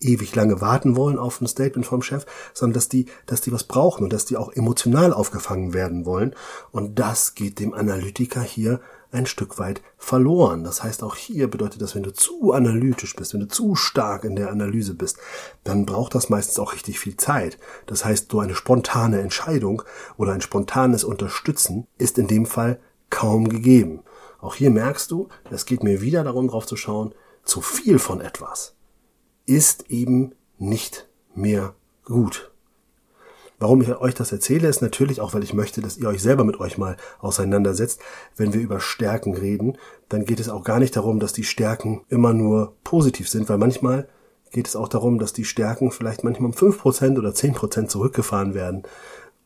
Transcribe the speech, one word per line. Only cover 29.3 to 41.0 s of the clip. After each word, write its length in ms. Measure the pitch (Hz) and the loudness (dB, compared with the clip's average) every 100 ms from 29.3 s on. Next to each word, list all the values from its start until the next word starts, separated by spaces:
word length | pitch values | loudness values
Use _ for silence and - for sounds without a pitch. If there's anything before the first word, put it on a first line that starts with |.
| _ - | _ 2
ist 440 | 143 151 - - | 4 4 0 -4
eben 420 | 120 127 127 131 - _ - | -2 2 2 2 -6 _ -8
nicht 500 | 98 110 - - - _ _ | -4 -2 -4 -12 -20 _ _
mehr 400 | 98 104 104 95 - _ _ | -2 0 0 -2 -10 _ _
gut. 460 | - 120 104 - - _ _ _ _ _ _ _ - - - - | -2 2 2 -2 -14 _ _ _ _ _ _ _ -20 -20 -20 -2
Warum 220 | 110 131 | 6 6
ich 120 | 117 | 6
euch 200 | 120 127 | 0 0
das 180 | - 117 | 0 -4
erzähle, 360 | 101 - 156 165 | -4 0 2 2
ist 120 | 135 | 2
natürlich 400 | 117 - 139 131 | 0 0 0 0
auch, 140 | 107 | -4
weil 100 | 107 | -4
ich 80 | 101 | -2
möchte, 300 | 104 104 - | -2 -2 -4
dass 160 | 107 - | -8 -4
ihr 100 | 113 | -4
euch 140 | 98 | 0
selber 220 | 101 139 | 2 4
mit 140 | 110 101 | 4 0
euch 180 | 92 - | -6 -4
mal 180 | 95 92 - - | -6 -8 -14 -10
auseinandersetzt. 800 | 98 - 98 101 98 92 117 - - - - | -6 -2 0 2 2 0 -2 -6 -12 -20 -12
Wenn 200 | - 107 | -2 0
wir 60 | 107 | 0
über 180 | 117 98 | -2 -4
Stärken 540 | - - 107 113 101 | -6 -2 -2 -2 -2
reden, 420 | 92 98 101 113 - - - - | -4 -2 -2 -2 -4 -14 -20 -6
dann 160 | 107 | -4
geht 160 | 101 113 | -2 -2
es 80 | 113 | -2
auch 160 | 104 | -6
gar 140 | 90 113 | 0 2
nicht 180 | 127 | 2
darum, 240 | - | 2